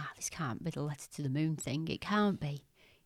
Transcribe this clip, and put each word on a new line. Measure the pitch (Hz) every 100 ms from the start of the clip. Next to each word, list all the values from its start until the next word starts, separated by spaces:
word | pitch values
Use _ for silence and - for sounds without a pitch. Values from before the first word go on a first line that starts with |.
| 147 -
this | -
can't | - 143 110
be | 165
the | 147
letter | 147 143 -
to | -
the | 139
moon | 139 156 151
thing. | - 139 160
It | -
can't | - 208 208 180
be." | 147 143 - _ - _